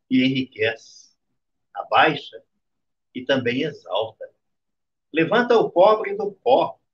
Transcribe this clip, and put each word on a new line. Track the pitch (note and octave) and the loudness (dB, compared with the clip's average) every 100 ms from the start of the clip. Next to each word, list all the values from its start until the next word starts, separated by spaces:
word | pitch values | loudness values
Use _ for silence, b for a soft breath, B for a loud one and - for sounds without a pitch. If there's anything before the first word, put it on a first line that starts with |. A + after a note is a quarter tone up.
| _ | _
e | B2+ | 0
enriquece, | C3 C3+ B2+ G#2 A2 A2+ - - _ _ _ _ _ _ _ | 0 -2 -6 -4 -4 -4 -12 -20 _ _ _ _ _ _ _
abaixa | G2+ - B2 D#3 D3 - - - _ _ _ _ _ _ | -14 -2 2 2 0 -10 -20 -20 _ _ _ _ _ _
e | B2+ | -12
também | B2+ C3+ A#2+ B2 | -2 -2 -2 -4
exalta. | D#3 - - F#2 A2 - - _ _ _ _ _ _ _ _ | -6 -10 -8 -6 -6 -10 -20 _ _ _ _ _ _ _ _
Levanta | D#3 E3 G#3+ B3 A#3 | -4 0 0 2 2
o | - | 2
pobre | - G3 G#3+ G3+ G#3+ | 4 4 4 -2 -6
do | G3+ | -8
pó | - - C#4+ - - _ | -6 0 2 2 -6 _